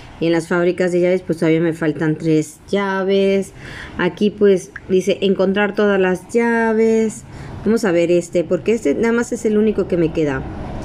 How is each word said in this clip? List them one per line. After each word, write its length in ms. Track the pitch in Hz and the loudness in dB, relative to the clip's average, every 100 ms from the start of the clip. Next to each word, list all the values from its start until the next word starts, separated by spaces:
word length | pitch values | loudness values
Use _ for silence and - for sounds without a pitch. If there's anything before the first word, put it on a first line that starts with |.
| - - | -18 -6
Y 60 | 165 | 0
en 60 | |
las 160 | 170 160 | 0 0
fábricas 440 | 175 175 175 180 | 0 0 0 0
de 80 | 175 | 2
llaves 200 | 180 185 | 2 0
pues 160 | 185 165 | -2 -2
todavía 240 | 165 160 | 2 2
me 120 | 165 | 2
faltan 420 | 160 160 151 160 151 | 0 -2 -2 -2 -2
tres 440 | 160 156 156 - - | 0 0 0 -8 -6
llaves. 840 | 196 196 190 190 196 196 196 190 - - - - - | -4 -2 -2 0 2 2 0 -2 -10 -18 -16 -12 -2
Aquí 320 | 175 175 208 | -2 0 -2
pues 400 | - 202 185 - - - | 2 4 4 0 -14 -2
dice 300 | 190 185 175 | 0 0 0
encontrar 540 | 196 190 190 196 208 202 | 0 0 0 2 0 2
todas 240 | 208 196 | 2 4
las 280 | 185 180 - | 2 0 -2
llaves. 920 | 240 233 233 226 220 226 226 220 - - - - - 202 | 0 2 2 2 2 2 2 0 -4 -16 -18 -14 -6 0
Vamos 200 | 233 214 | 0 2
a 60 | |
ver 180 | 170 170 | 2 4
este, 340 | 175 170 180 | 2 0 -2
porque 300 | 165 180 - | 0 -2 0
este 220 | 233 277 277 | 0 0 0
nada 160 | 226 | 0
más 200 | 233 240 | 0 -2
es 140 | 240 226 | -2 0
el 140 | 208 | 2
único 280 | 220 202 185 | 2 0 -2
que 100 | 175 | 0
me 140 | 160 | 0
queda. 300 | - 151 135 - - - - | 0 -2 -2 -8 -10 -10 -10